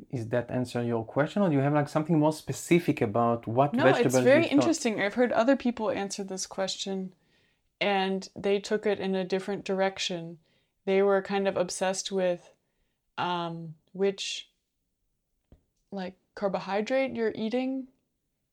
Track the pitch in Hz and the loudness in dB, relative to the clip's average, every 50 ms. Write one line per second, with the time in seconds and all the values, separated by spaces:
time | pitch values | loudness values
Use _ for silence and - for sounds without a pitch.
0 | - - - 123 110 113 123 120 120 - 131 123 123 120 - 123 120 120 117 113 | -14 -8 -8 -6 -4 -2 -2 -2 -2 -2 -4 -4 -4 -2 -2 -4 -2 0 -2 -2
1 | 110 - - 135 147 165 - 208 202 180 147 135 135 143 151 151 143 147 - 156 | -4 -2 0 0 0 0 0 0 2 2 2 2 2 2 2 2 0 0 -2 -2
2 | 156 156 170 151 151 156 156 - - - 131 - - - 170 175 175 - 147 - | 0 2 4 4 4 2 2 -2 -6 -8 -8 -6 2 4 4 4 4 2 0 0
3 | 123 107 101 117 120 117 117 117 - 110 113 127 139 147 233 247 294 262 - 254 | 0 0 2 2 2 2 2 0 -2 -2 2 2 2 4 4 4 6 6 6 6
4 | 240 214 123 262 - 247 277 320 339 - 269 285 - 339 311 - - 233 208 165 | 4 4 4 4 6 6 6 6 6 4 4 4 4 4 2 2 0 -2 0 0
5 | 190 202 - 240 254 226 - - 226 262 277 - - 240 233 - 220 196 - 190 | -2 -2 2 0 0 2 2 2 4 4 4 2 2 -2 -2 -2 -2 -2 -2 -2
6 | 202 196 - - 202 190 190 185 - - - - 190 190 - - - 196 196 190 | -4 -4 -6 -8 -8 -8 -8 -10 -10 -10 -6 -6 -4 -4 -4 -6 -6 -6 -4 -6
7 | 190 185 - _ _ _ _ _ _ _ _ _ _ _ _ - 170 202 202 190 | -6 -8 -12 _ _ _ _ _ _ _ _ _ _ _ _ -2 0 2 2 2
8 | 190 190 190 190 190 - - - - 202 202 208 196 - 220 208 214 214 202 202 | 2 0 -2 -4 -4 -8 -12 -4 0 0 0 0 0 -2 -4 -2 0 0 -2 -2
9 | 190 190 190 190 185 180 196 185 190 208 202 165 - - 196 190 190 190 190 - | -2 -2 -2 -2 -2 -2 -2 -4 -2 -4 -8 -6 -4 -4 -2 0 0 0 -2 -4
10 | - - 185 170 165 165 170 156 _ _ _ _ _ _ _ _ - 196 190 196 | -6 -6 -4 -6 -8 -12 -14 -16 _ _ _ _ _ _ _ _ -2 0 2 4
11 | 202 202 196 190 190 - 202 196 196 196 190 - 180 175 - - 190 185 190 190 | 4 4 4 2 0 0 -2 0 0 0 0 0 -2 -2 -2 -4 -2 -2 -2 -4
12 | - - 196 190 185 180 175 175 - - _ _ _ _ _ _ _ _ _ _ | -6 -4 -2 0 0 0 -2 -2 -6 -20 _ _ _ _ _ _ _ _ _ _
13 | _ _ - - 170 175 180 175 170 170 165 165 165 165 156 _ _ _ - 180 | _ _ -8 -6 -4 -2 -2 -4 -4 -6 -8 -10 -12 -14 -16 _ _ _ -4 0
14 | 196 202 196 196 - - - - - _ _ _ _ _ _ _ _ _ _ _ | 0 0 0 -2 -6 -8 -8 -10 -12 _ _ _ _ _ _ _ _ _ _ _
15 | _ _ _ _ _ _ _ _ _ _ - _ _ _ _ _ _ - 202 196 | _ _ _ _ _ _ _ _ _ _ -20 _ _ _ _ _ _ -12 -10 -8
16 | 185 185 185 _ _ _ - - 202 196 185 180 170 185 196 208 214 220 262 269 | -8 -8 -12 _ _ _ -10 -4 -4 -2 -2 -2 -4 -2 -2 -2 -2 0 0 0
17 | 269 254 240 233 226 214 - - 220 226 233 254 262 262 262 262 254 - _ _ | 0 -2 -2 -2 -2 -2 -2 -2 -4 -2 -2 -2 -2 -2 -4 -6 -8 -12 _ _
18 | _ _ _ _ _ _ _ _ _ _ | _ _ _ _ _ _ _ _ _ _